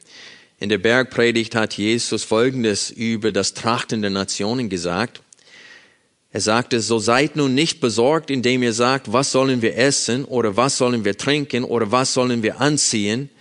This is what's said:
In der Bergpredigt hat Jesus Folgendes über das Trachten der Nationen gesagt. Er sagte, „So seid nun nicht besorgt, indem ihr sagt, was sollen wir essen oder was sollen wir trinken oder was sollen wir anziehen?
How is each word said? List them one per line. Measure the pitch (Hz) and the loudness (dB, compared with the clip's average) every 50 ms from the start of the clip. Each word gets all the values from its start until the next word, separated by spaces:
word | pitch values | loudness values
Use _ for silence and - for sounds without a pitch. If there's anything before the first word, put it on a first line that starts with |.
| _ _ - - - - - - - _ _ - | _ _ -20 -20 -20 -20 -20 -20 -20 _ _ -6
In | 101 104 | -2 -2
der | 107 | 0
Bergpredigt | 98 98 113 120 131 127 - - 123 117 117 113 117 113 - - | 2 2 4 4 4 2 0 0 2 2 2 2 0 -2 -2 -2
hat | 113 110 107 - | -2 -2 -2 -2
Jesus | - 101 110 117 117 - - 113 107 - | -2 0 0 0 0 -2 -2 -4 -4 -2
Folgendes | - 110 110 120 135 131 127 113 107 101 95 - - | 0 0 2 2 2 0 0 0 0 0 -2 -4 -8
über | - - 113 113 113 107 110 107 95 | -8 -6 -4 -4 -2 -2 -2 -2 0
das | 98 95 - - | 0 -2 -4 -4
Trachten | - - 113 117 120 - - 120 110 | -4 -2 -2 -2 -2 -2 -4 -4 -2
der | 104 101 | -2 -2
Nationen | 98 98 95 - - - 101 104 120 131 120 98 | -2 -2 -4 -4 -4 -4 -4 -4 -4 -4 -4 -4
gesagt. | 95 87 82 87 85 95 117 120 - - _ _ - _ _ _ - - - - - - _ _ _ _ _ _ _ _ _ _ - | -4 -4 -4 -2 -2 -2 -4 -4 -8 -14 _ _ -20 _ _ _ -20 -20 -20 -20 -20 -20 _ _ _ _ _ _ _ _ _ _ -6
Er | 107 | -2
sagte, | 92 107 110 120 123 - 127 117 | 0 2 2 2 2 0 -2 -2
„So | 104 107 117 113 | 0 0 -2 0
seid | 104 113 117 131 151 160 - | 2 2 4 4 2 2 0
nun | 156 143 131 127 | 0 0 0 2
nicht | 139 165 165 - - | 2 0 0 -2 -2
besorgt, | 135 120 101 117 117 139 156 165 156 - | -2 0 2 2 2 2 2 0 0 -2
indem | 135 131 110 123 127 127 123 | -4 0 0 0 2 2 0
ihr | 120 | 0
sagt, | 107 113 120 127 135 135 - 107 | 0 2 2 2 2 0 -2 0
was | 104 127 135 - - | 0 0 2 2 2
sollen | 131 135 135 131 120 | 2 2 2 2 2
wir | 113 107 - | 0 0 2
essen | 110 127 143 139 - - - 117 135 135 | 2 2 2 2 0 -2 -2 -2 -2 -4
oder | - 131 120 113 107 95 | -4 -2 -2 0 0 2
was | 113 127 139 - | 2 0 2 2
sollen | - 131 123 123 117 101 | 0 0 0 0 0 -2
wir | 101 98 | -2 -4
trinken | - - 139 143 151 143 143 - 120 123 | -2 -2 0 0 0 -2 -2 -4 -4 -2
oder | - 117 117 113 101 | -2 -2 -2 0 2
was | 117 127 135 - - | 2 0 0 2 0
sollen | 131 123 127 120 117 107 | 0 0 0 0 0 0
wir | 107 90 - | -2 0 0
anziehen? | 127 147 151 139 - - - 110 101 104 110 127 143 - _ _ | 0 2 2 2 0 0 0 0 0 0 -2 -2 -6 -10 _ _